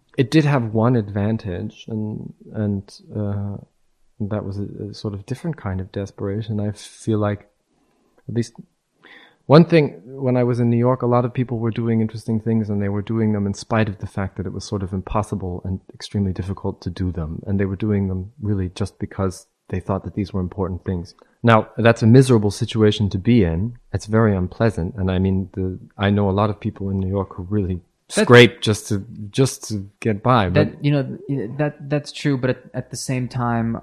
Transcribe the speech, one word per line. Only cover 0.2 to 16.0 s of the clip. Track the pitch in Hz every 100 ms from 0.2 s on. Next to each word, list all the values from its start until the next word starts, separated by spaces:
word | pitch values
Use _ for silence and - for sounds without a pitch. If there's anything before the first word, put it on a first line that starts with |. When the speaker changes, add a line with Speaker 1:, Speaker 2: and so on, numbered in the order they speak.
| 135
Speaker 1:
did | 156
have | 147 143 113
one | 110 113
advantage, | 127 101 101 101 113 104 87 104 - -
and, | 110 107 113 123 - -
and, | 110 104 101 - - - 113
uh, | 104 101 101 101 - _ _ _ _ _ 104
that | 104
was | 95 98
a, | 101 - 101
a |
sort | 110 110
of | 101 101
different | 127 170 151
kind | 101 92
of | 92
desperation. | - 98 - 101 101 107 107
I | 104
feel | 104 - - - 107
like, | 104 104 - _ _ _ _ _ _ _ -
at |
least | 113 113 - - _ _ _ _ - - _ -
one | 143
thing, | 170 165 143 -
when | 123 135 131 127
I |
was | 123 120
in | 120
New | 117
York, | 120 127
a | 120
lot | 120
of | 120
people | 127 123 117
were | 117
doing | 110 117 113
interesting | 110 110 - 113
things, | 113 113 107
and | 101
they | 101
were | 101
doing | 98 113 110
them | 104 101
in |
spite | 98 - 113 107
of | 95
the | 101
fact | - 95 -
that | 90
it |
was | 95
sort | - 104
of | 92
impossible | 95 - 110 101 104 95 90
and | 95 92 -
extremely | -